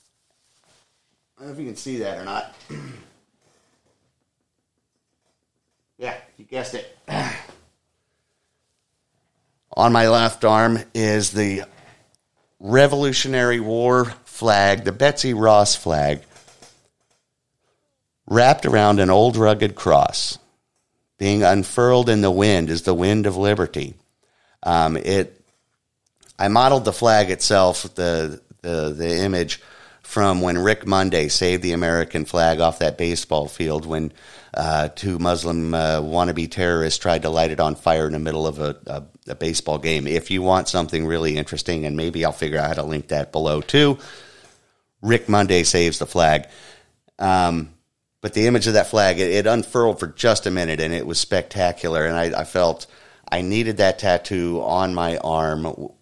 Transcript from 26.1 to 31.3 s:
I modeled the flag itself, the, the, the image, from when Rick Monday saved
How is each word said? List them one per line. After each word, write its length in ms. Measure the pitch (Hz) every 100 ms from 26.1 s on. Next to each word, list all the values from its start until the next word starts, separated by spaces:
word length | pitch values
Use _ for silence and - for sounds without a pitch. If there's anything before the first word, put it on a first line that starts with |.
| _ _ -
I 120 | 98
modeled 340 | 113 131 135
the 80 | 113
flag 380 | - 120 107 95
itself, 540 | 92 - 101 92 87 92 -
the, 460 | 87 82 80 76 _ -
the, 280 | 87 82 78
the 260 | 76 82 85
image, 420 | 98 90 80 - - - - _
from 400 | - 113 101 90
when 160 | 90 87
Rick 280 | 98 107 98
Monday 440 | 95 95 87
saved 340 | 78